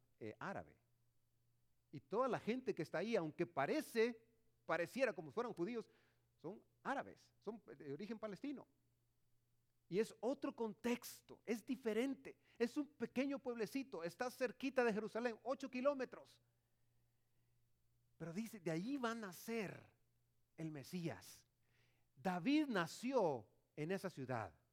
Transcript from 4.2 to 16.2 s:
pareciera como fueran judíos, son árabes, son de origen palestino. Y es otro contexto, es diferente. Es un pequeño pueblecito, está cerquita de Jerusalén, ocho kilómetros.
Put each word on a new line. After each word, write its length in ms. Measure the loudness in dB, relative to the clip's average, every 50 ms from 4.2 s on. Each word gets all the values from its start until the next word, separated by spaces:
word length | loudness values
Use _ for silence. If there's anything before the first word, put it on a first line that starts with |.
| -10 _ _ _ _ _ _ _ _
pareciera 480 | 0 2 2 2 0 2 2 2 4 2
como 200 | 0 -6 -4 -2
fueran 200 | -2 -2 -2 0
judíos, 400 | 0 0 0 0 -2 -4 -6 -12 _ _ _ _ _ _ _ _ _
son 220 | -10 -10 -10 -10 -14 _ _ _ -4
árabes, 340 | -2 -2 -2 -2 -4 -10 -16 -20 -20 _ _ _
son 160 | -8 -8 -8 -12 -14 -14
de 160 | -10 -6 -6 -6
origen 280 | -4 -4 -6 -6 -6
palestino. 440 | -6 -6 -6 -6 -6 -6 -6 -8 -10 -14 _ _ _ _ _ _ _ _ _ _ _ _ _ _ _ _ _ _ _ _ _ _ _ _
Y 100 | 2 2
es 160 | 2 2 -2 -2
otro 340 | -2 -2 0 0 -2 -4 -2
contexto, 840 | -2 -4 -4 -4 -2 0 0 0 0 -2 -8 -14 -14 -16 -20 -20 -12 _
es 220 | -4 -4 -4 -2
diferente. 680 | -4 -4 -2 0 0 2 2 2 2 0 -4 -8 -12 -14 -14 _ _ 0
Es 200 | 0 2 2 2
un 100 | 0 -2
pequeño 540 | -2 -4 -4 -6 -2 0 0 2 2 0 0
pueblecito, 640 | -2 -2 0 0 -2 0 0 -2 -4 -4 -4 -4 -4
está 260 | -4 -2 -2 -2 -4
cerquita 540 | 0 0 -2 -2 -2 -2 -4 2 4 4 4
de 80 | 6 4
Jerusalén, 440 | 4 0 0 -2 0 0 0 0 -2 -2
ocho 260 | -2 -2 -2 -2 -4
kilómetros. 560 | -2 2 4 4 4 4 0 -4 -6 -10